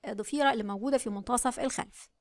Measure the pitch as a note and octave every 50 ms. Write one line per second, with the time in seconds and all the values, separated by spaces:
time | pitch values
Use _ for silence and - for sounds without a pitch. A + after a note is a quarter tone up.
0 | - - A3 G3+ G#3 - - D4 C#4+ C#4 B3 A3+ G#3+ G3+ G3+ G3 G#3+ C#4 C#4 B3+
1 | - A3+ G#3 G3+ G3+ - B3 A#3+ - C4 A#3 - - C4 - - - - - -
2 | - - _ _